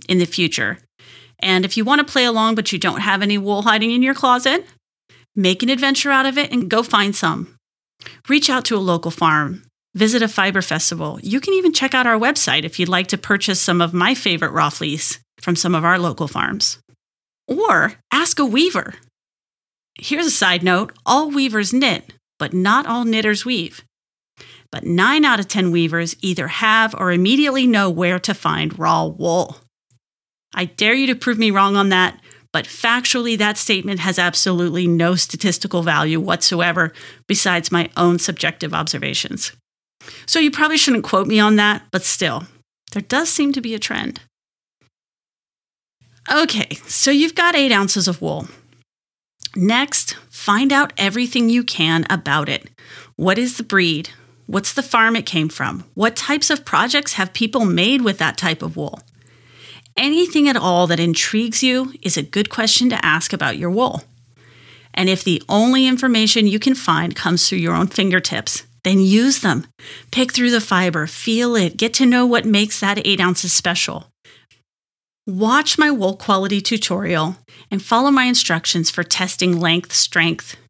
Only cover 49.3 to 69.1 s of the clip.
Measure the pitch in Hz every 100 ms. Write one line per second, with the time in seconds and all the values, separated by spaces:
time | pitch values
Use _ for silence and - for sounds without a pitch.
49.3 | _ - - 185 233 285 - - - -
50.3 | - - 208 269 277 285 - 196 208 247
51.3 | 247 233 240 240 - 160 165 160 185 -
52.3 | 147 143 139 - - - - - - 175
53.3 | 196 247 - 240 196 175 156 165 - _
54.3 | _ - 196 202 - 269 233 226 226 -
55.3 | 175 156 - 131 78 - - 220 240 -
56.3 | 294 - 294 - - 233 285 294 - 190
57.3 | - 226 247 214 170 196 269 233 190 156
58.3 | - 185 160 165 160 147 - - _ _
59.3 | _ _ - - - - - 269 320 349
60.3 | 311 285 247 185 175 175 170 170 160 -
61.3 | 214 233 226 262 254 262 - 185 170 147
62.3 | 202 208 - 220 - 247 220 160 156 -
63.3 | 196 147 90 175 190 254 - - _ _
64.3 | _ - - - - - - 185 185 -
65.3 | 170 - 202 233 262 262 254 254 226 214
66.3 | 233 208 208 262 262 - 160 170 185 -
67.3 | 170 - 190 165 165 190 - 196 180 -
68.3 | - - - - _ 185 190 190